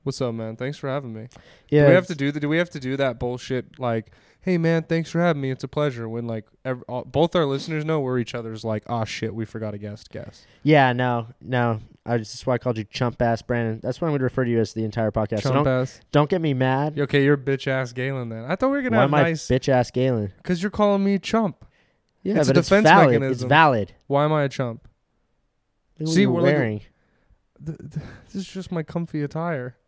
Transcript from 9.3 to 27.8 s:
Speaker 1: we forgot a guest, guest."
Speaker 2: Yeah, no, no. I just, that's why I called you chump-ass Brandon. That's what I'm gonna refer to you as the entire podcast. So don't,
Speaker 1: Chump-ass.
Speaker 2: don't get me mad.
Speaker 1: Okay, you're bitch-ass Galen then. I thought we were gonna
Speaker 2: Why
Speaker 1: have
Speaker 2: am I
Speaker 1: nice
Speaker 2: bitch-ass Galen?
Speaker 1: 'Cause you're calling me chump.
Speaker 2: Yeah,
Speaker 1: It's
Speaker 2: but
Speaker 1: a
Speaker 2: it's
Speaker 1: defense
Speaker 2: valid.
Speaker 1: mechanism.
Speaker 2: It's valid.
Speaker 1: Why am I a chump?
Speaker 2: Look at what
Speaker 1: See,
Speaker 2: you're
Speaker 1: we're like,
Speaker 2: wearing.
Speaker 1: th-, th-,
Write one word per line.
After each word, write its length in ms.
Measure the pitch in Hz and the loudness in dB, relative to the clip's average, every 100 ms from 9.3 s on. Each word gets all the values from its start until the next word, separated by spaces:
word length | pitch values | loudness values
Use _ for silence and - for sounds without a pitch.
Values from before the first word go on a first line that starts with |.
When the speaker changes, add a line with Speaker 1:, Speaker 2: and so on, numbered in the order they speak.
Speaker 1:
we 120 | 107 110 | -6 -8
forgot 280 | 113 107 | -8 -8
a 40 | 104 | -8
guest, 320 | 104 104 - | -12 -14 -16
guest." 340 | - - - _ _ | -16 -16 -18 _ _
Speaker 2:
Yeah, 320 | 143 151 131 | 4 6 6
no, 340 | 123 127 120 113 - | 2 0 -2 -6 -16
no. 380 | - 123 120 107 - _ - | -4 0 0 -2 -6 _ -4
I 120 | 120 | -4
just, 160 | 107 | -4
that's 120 | - - | -8 -2
why 100 | 120 | -2
I 20 | |
called 200 | 127 113 | -2 -4
you 60 | |
chump-ass 600 | 104 - 123 - 120 117 | -6 -4 -4 0 0 0
Brandon. 360 | - 120 113 110 | -2 -2 -2 -4
That's 200 | - 131 | -6 -4
what 60 | 170 | -2
I'm 40 | |
gonna 120 | 143 131 | 0 -2
refer 180 | - | 0
to 80 | 123 | 0
you 80 | 117 | 2
as 140 | 107 | 0
the 100 | - | -2
entire 260 | 110 110 110 | -4 -2 -2
podcast. 340 | 107 107 110 | -2 -2 -2
So 100 | 135 | 0
don't, 100 | 131 | 0
Speaker 1:
Chump-ass. 380 | 147 127 131 - _ | 2 0 -4 -8 _
Speaker 2:
don't 180 | 147 147 | 2 2
get 120 | 190 | 0
me 120 | 160 | 0
mad. 460 | 131 131 131 151 151 | 0 2 2 -2 -4
Speaker 1:
Okay, 240 | 143 147 | 0 2
you're 140 | 139 143 | 4 2
bitch-ass 560 | 131 135 - 131 127 | 0 -4 -2 -4 -4
Galen 340 | 120 131 135 120 | -6 -6 -6 -8
then. 160 | 113 | -10
I 140 | 120 180 | -8 -2
thought 140 | 262 | 0
we 40 | 285 | 0
were 60 | |
gonna 160 | 254 220 | 0 2
Speaker 2:
Why 60 | |
Speaker 1:
have 60 | 180 | 4
Speaker 2:
am 40 | |
I 80 | 147 | 4
Speaker 1:
nice 240 | 170 160 - | 2 0 0
Speaker 2:
bitch-ass 420 | 131 - 127 123 | 0 4 2 2
Galen? 420 | - 131 120 101 - | 0 0 0 -4 -8
Speaker 1:
'Cause 180 | - 175 | -4 -2
you're 80 | 196 | -2
calling 320 | - 208 202 | 0 0 2
me 160 | 196 202 | 0 0
chump. 460 | - 226 214 - - _ _ _ _ _ | 0 0 -2 -6 -20 _ _ _ _ _
Speaker 2:
Yeah, 180 | - 208 | -2 2
Speaker 1:
It's 80 | 139 | 4
Speaker 2:
but 80 | 135 | 4
Speaker 1:
a 20 | |
Speaker 2:
it's 80 | 165 | 6
Speaker 1:
defense 160 | 196 156 | 6 8
Speaker 2:
valid. 180 | 185 147 | 8 8
Speaker 1:
mechanism. 200 | 120 135 | 4 0
Speaker 2:
It's 120 | 123 | -2
valid. 500 | 127 147 160 120 98 - _ | 2 6 6 4 -2 -10 _
Speaker 1:
Why 180 | 143 151 | 0 2
am 80 | |
I 100 | 156 | 0
a 60 | 139 | -2
chump? 360 | - 127 113 - _ _ _ _ _ _ _ _ _ _ _ | -4 -6 -6 -18 _ _ _ _ _ _ _ _ _ _ _
Speaker 2:
Look 40 | |
at 60 | 156 | 0
what 60 | |
Speaker 1:
See, 80 | 165 | 4
Speaker 2:
you're 80 | 202 | 4
Speaker 1:
we're 100 | 123 | 4
like, 120 | - 123 | 2 2
Speaker 2:
wearing. 260 | 113 104 - _ _ _ _ _ _ _ 143 | 0 -4 -10 _ _ _ _ _ _ _ -14
Speaker 1:
th-, 120 | |
th-, 280 | 156 | -14